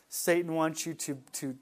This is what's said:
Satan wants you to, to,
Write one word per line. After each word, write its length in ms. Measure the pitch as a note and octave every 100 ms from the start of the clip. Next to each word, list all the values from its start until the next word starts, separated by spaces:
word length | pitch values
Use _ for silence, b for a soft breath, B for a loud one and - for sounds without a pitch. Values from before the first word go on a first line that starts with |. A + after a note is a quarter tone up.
| b
Satan 440 | - - F3 E3+
wants 320 | D#3+ D#3+ D#3 E3
you 80 | D3+
to, 220 | - C3+ B2+
to, 220 | - C3+ B2+